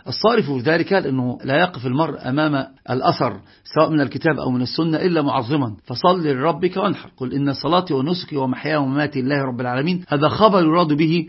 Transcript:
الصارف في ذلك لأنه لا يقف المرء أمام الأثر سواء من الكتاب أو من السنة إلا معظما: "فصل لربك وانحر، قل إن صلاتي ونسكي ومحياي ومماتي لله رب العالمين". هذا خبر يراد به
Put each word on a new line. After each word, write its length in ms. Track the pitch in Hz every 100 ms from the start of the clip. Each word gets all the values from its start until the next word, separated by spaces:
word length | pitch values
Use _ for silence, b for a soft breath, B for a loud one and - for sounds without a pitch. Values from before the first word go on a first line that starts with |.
| -
الصارف 380 | - 214 233 139
في 120 | 135
ذلك 340 | 127 165 -
لأنه 460 | 190 143 131 123 120
لا 120 | 123 143
يقف 300 | 180 123 127
المرء 420 | 135 160 - 127
أمام 380 | 139 156 139 - - -
الأثر 500 | 123 175 170 127 98 - b -
سواء 160 | 151 160
من 100 | 156
الكتاب 380 | 131 131 165 143
أو 120 | 139
من 120 | 123
السنة 340 | 123 - 165 156
إلا 260 | 180 165
معظما: 540 | 143 123 113 151 120 95
"فصل 420 | - 123 180 185 151
لربك 500 | 127 156 160 180 190
وانحر، 340 | 202 147 - -
قل 160 | 127
إن 200 | 143 143
صلاتي 420 | 127 143 180 180
ونسكي 420 | 135 143 175 - 143
ومحياي 400 | 131 127 156 151
ومماتي 460 | 135 139 147 139
لله 200 | 127 143
رب 180 | 131 123
العالمين". 440 | 123 127 156 180 -
هذا 200 | 147 147
خبر 340 | 143 214 196
يراد 300 | 156 170 165
به 340 | 147 160 170